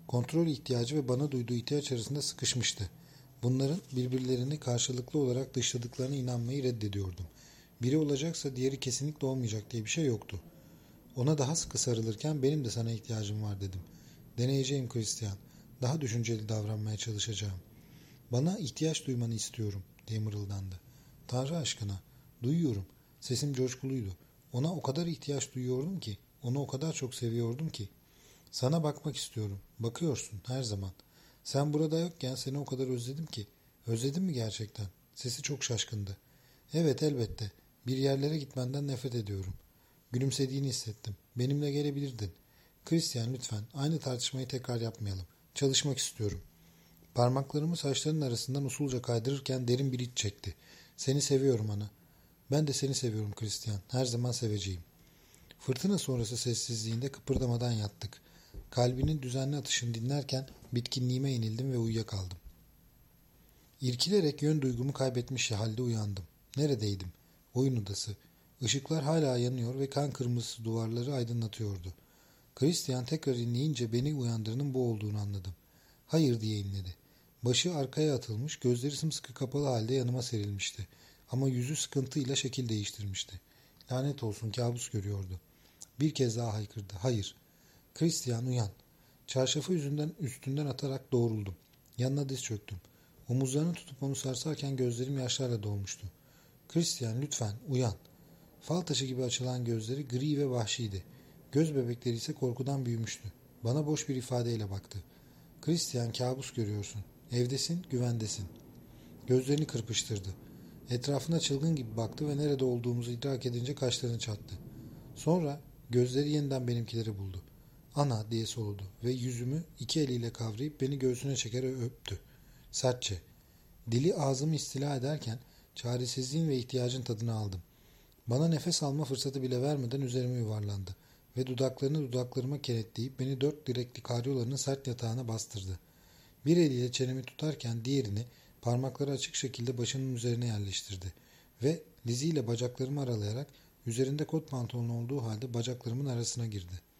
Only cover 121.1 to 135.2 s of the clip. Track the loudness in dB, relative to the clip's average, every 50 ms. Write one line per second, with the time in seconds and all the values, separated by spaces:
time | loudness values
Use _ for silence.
121.1 | 2 2 0 -2 0 0 -2 -2 -2 -2 0 -2 -2 -2 -4 -4 -4 -8 -8 -8
122.1 | -8 -8 -10 -16 -20 -20 -20 -20 -20 -20 -20 -8 -4 2 2 4 2 2 -2 -4
123.1 | -4 -6 -8 -14 -20 -20 -20 -20 -20 -20 -20 -20 -20 -12 -2 2 2 4 6 4
124.1 | 4 4 2 2 2 2 2 2 2 0 -2 -4 -4 -2 -2 0 0 0 0 0
125.1 | -2 -2 -2 -4 -6 -6 -8 -18 -20 -20 -20 -16 _ -6 -2 -2 0 0 -2 -2
126.1 | -2 -2 -2 0 0 2 2 4 2 0 0 0 0 0 2 2 0 -2 -2 -2
127.1 | -2 0 0 0 0 0 -2 -2 -4 -6 -10 -12 -20 -20 -20 -20 -20 -20 -20 -20
128.1 | -20 -12 _ 0 2 4 6 4 4 4 2 0 0 2 2 2 2 0 0 0
129.1 | -2 -2 -2 -2 -2 0 0 0 2 2 2 2 2 2 0 0 0 -2 -2 0
130.1 | 0 0 2 2 0 0 0 0 0 -2 -2 -2 -2 -4 -6 -6 -10 -14 -16 -20
131.1 | -20 -20 -20 -6 -4 -4 -2 -2 2 2 2 2 2 0 0 2 2 2 0 0
132.1 | 0 -2 -2 0 -2 -2 0 0 -2 -2 -2 0 0 0 -2 -4 -4 -4 -4 -4
133.1 | -2 -2 -2 -2 2 2 2 0 0 -2 -4 -2 -2 -2 -2 -4 -8 -12 -4 -2
134.1 | -2 0 0 0 0 0 0 0 -2 0 0 0 -2 -2 -2 -6 -4 -2 -2 -2
135.1 | -2 -2